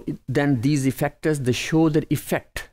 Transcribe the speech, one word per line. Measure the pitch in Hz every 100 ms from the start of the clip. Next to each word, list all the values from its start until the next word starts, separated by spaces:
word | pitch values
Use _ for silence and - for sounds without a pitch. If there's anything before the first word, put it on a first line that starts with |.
| - 139 -
then | 131 143 127
these | 131 151 131
effectors, | - 143 - 160 147
they | 127 120
show | - 160 160
their | 151 -
effect। | 147 - 175 - - -